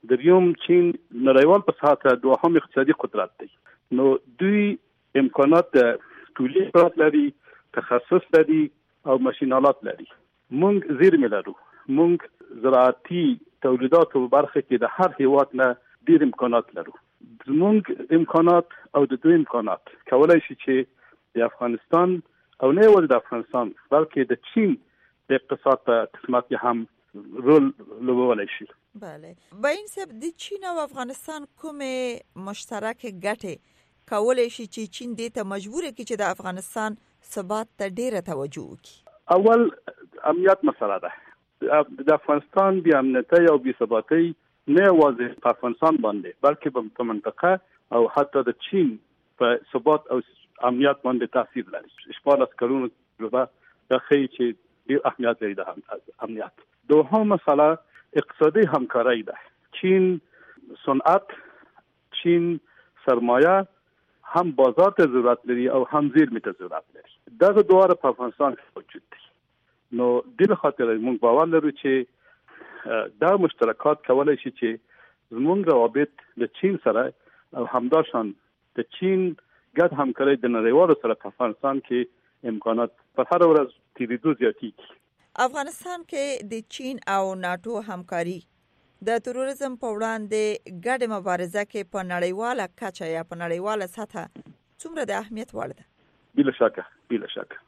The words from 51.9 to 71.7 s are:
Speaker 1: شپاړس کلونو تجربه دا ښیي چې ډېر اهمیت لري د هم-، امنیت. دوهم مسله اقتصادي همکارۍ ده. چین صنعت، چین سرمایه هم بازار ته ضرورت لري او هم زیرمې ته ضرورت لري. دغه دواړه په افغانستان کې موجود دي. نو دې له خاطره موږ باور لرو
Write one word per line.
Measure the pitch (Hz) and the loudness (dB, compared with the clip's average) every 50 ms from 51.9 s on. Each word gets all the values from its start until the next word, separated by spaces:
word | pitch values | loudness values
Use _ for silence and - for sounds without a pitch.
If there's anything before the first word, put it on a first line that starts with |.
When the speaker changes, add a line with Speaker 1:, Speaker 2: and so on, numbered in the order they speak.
| _ - - - - | _ -20 -20 -20 -20
Speaker 1:
شپاړس | - _ 143 143 139 131 - _ - | -6 _ 0 2 2 2 -4 _ -6
کلونو | 120 120 135 135 127 | -4 -2 -2 -2 -4
تجربه | 117 _ _ _ _ _ - 113 110 120 127 127 - _ _ _ _ _ _ _ _ | -6 _ _ _ _ _ -12 -10 -4 -2 -4 -4 -4 _ _ _ _ _ _ _ _
دا | 127 | -2
ښیي | 127 - - 147 143 135 | -2 2 0 0 0 0
چې | 123 - - 123 120 107 _ _ _ _ _ _ - | -4 -4 -4 -4 -4 -4 _ _ _ _ _ _ -4
ډېر | 139 143 - | -4 -2 -2
اهمیت | 131 - - 120 117 117 _ 110 | -4 -6 -2 -2 -2 -2 _ -6
لري | 101 101 | -8 -8
د | 98 92 92 | -8 -10 -12
هم-، | 87 98 _ - 107 95 _ - _ _ 117 | -12 -16 _ -16 -16 -16 _ -20 _ _ -14
امنیت. | 110 113 110 - - _ _ _ _ _ _ _ - | -12 -12 -12 -14 -14 _ _ _ _ _ _ _ 2
دوهم | 147 151 147 139 185 220 214 | 2 2 4 2 0 0 2
مسله | 208 202 170 _ - 147 143 151 156 160 160 _ _ _ - _ _ - | 0 0 0 _ 0 2 4 4 2 2 -2 _ _ _ -20 _ _ -6
اقتصادي | 113 - _ - - 156 156 156 220 214 156 151 | -6 -6 _ -4 0 0 2 2 2 0 2 0
همکارۍ | 143 127 - - 120 117 127 120 113 101 | -4 -4 -2 -2 -2 0 0 -2 -2 -4
ده. | - - - - _ _ _ _ _ - | -12 -16 -18 -20 _ _ _ _ _ -14
چین | - - 185 185 190 185 185 180 160 _ _ _ _ _ - - _ - - - - - | -4 0 2 2 4 2 2 0 -4 _ _ _ _ _ -20 -20 _ -20 -20 -20 -10 -4
صنعت، | - 135 135 - 156 180 196 - - - - - - _ _ _ _ _ _ _ _ _ _ _ _ - | -4 -2 0 2 2 2 2 0 -6 -20 -20 -20 -20 _ _ _ _ _ _ _ _ _ _ _ _ -14
چین | - - 170 170 170 170 170 170 147 _ _ _ _ _ _ _ _ _ | -4 0 2 2 2 2 -2 -4 -6 _ _ _ _ _ _ _ _ _
سرمایه | 139 127 120 120 120 120 127 151 170 185 196 196 _ _ _ _ _ _ _ _ _ _ _ _ | 0 0 0 2 0 2 4 4 4 2 0 0 _ _ _ _ _ _ _ _ _ _ _ _
هم | - - 170 180 170 | -4 -4 -2 -2 -2
بازار | 135 127 135 127 113 - 180 202 | 2 2 2 2 4 2 2 2
ته | 196 - 175 | 4 2 0
ضرورت | 139 123 127 120 123 123 - _ | 2 2 0 2 2 0 0 _
لري | 123 123 123 123 123 | -4 -4 -2 -2 -2
او | - 135 123 | 0 -2 -2
هم | - 147 151 147 143 | -2 -2 -2 -2 2
زیرمې | 123 156 151 127 117 110 | 2 2 2 2 -2 -8
ته | - 104 | -8 -10
ضرورت | 90 _ 90 87 80 80 _ _ _ | -10 _ -14 -12 -12 -12 _ _ _
لري. | - _ _ _ _ _ - 117 113 | -20 _ _ _ _ _ -20 -2 2
دغه | 170 196 202 214 | 2 4 4 2
دواړه | 202 - 185 185 190 180 175 | 4 6 6 6 6 4 2
په | - - | 0 0
افغانستان | 135 120 - 127 120 - _ 147 139 127 | -4 -2 -2 -8 -10 -4 _ -2 -2 -2
کې | - - _ _ | -6 -16 _ _
موجود | - - _ - - | -20 -20 _ -20 -20
دي. | _ _ - _ _ _ _ _ _ _ _ _ _ _ _ _ _ _ 120 | _ _ -20 _ _ _ _ _ _ _ _ _ _ _ _ _ _ _ -4
نو | 117 123 123 123 123 | -2 0 0 0 0
دې | - - _ - 185 208 | -2 -6 _ 0 2 2
له | 202 | 2
خاطره | - - 147 - - 127 117 113 | 0 -2 -4 -2 -2 -2 -2 -2
موږ | 110 113 127 123 104 | -2 -2 -4 -4 0
باور | 120 117 117 143 165 | 2 2 4 4 2
لرو | 170 165 160 151 151 | 2 0 0 0 0